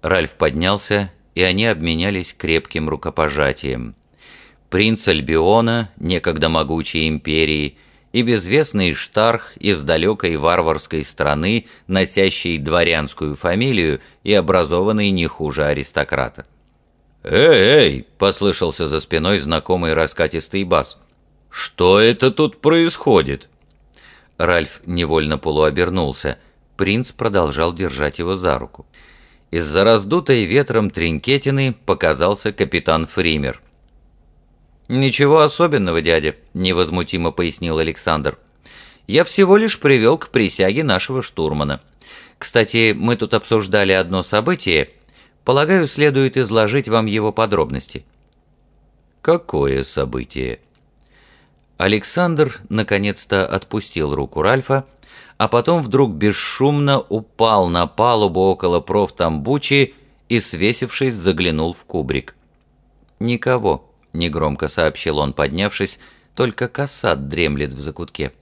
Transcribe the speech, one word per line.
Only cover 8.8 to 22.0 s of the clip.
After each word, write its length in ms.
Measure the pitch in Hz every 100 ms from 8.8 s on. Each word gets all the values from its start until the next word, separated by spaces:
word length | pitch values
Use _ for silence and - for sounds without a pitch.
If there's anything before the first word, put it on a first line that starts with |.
| 90
Штарх 640 | 73 - - 110 113 - -
из 260 | 101 90
далекой 540 | 71 80 87 107 92 78
варварской 680 | 78 87 80 76 - 80
страны, 600 | 73 - 73 73 87 113 - - -
носящий 680 | 95 90 - 98 - 87 82
дворянскую 760 | 71 85 85 82 73 - 76
фамилию 680 | 71 87 92 127 113 80 67 - _
и 100 | -
образованный 760 | 101 82 92 80 87 101 107 104
не 160 | 95 82
хуже 380 | - 78 73
аристократа. 800 | 73 73 67 - 71 71 60 - - _ _ _ _ _ _ _
«Эй, 100 | -
эй!» — 720 | 87 151 139 98 147 101 67 - _
послышался 680 | 98 95 101 90 85 76 80
за 140 | 78
спиной 400 | - 82 82 101
знакомый 520 | 71 80 - 92 85
раскатистый 680 | 80 80 - 80 82 - 98
бас. 360 | 95 85 67 - _ _ _ _ _
«Что 480 | - - - 90
это 320 | 98